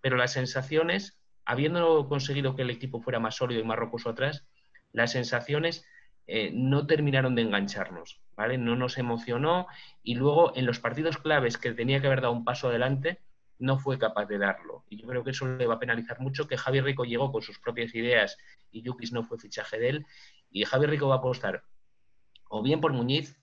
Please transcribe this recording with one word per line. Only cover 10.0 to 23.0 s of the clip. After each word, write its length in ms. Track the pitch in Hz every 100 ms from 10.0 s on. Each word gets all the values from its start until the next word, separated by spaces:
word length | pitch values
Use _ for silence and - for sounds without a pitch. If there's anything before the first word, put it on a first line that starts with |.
y 120 | 107
luego 380 | 120 139 147 170 131
en 100 | 127
los 120 | 117
partidos 400 | 117 127 156 156
claves 380 | 156 147 123 117
que 160 | 123
tenía 280 | 117 120 139
que 60 | 139
haber 140 | 131
dado 120 | 127
un 100 | 117
paso 240 | 117 123 127
adelante, 520 | 120 123 139 147 185 - - _ -
no 200 | 127 135
fue 200 | 139 127
capaz 280 | 110 104 101
de 120 | 104
darlo. 460 | 98 - - - -
Y 100 | 104
yo 80 | 113
creo 160 | 123
que 60 | 123
eso 160 | 131 131 127
le 100 | 120
va 80 |
a 40 | 113
penalizar 400 | 120 117 117 117
mucho, 260 | 131 135 -
que 100 | 123
Javi 220 | - 135
Rico 240 | 131 135
llegó 280 | 123 120 135
con 100 | 113
sus 160 | - -
propias 340 | - 117 117
ideas 420 | 113 117 120 101 - - - -
y 160 | 113 117
Jukic 240 | 123 117
no 140 | 120
fue 140 | 117 113
fichaje 400 | 104 - 107 110
de 80 | 120
él, 180 | 151 147 - - - _
y 140 | 95
Javi 220 | 104 131 147
Rico 220 | 147 139
va 80 | 131
a 20 |
apostar 460 | 127 123 101 92 - - - _ _ - - - -
o 140 | 107
bien 180 | 117 156
por 120 | 156
Muñiz 440 | 135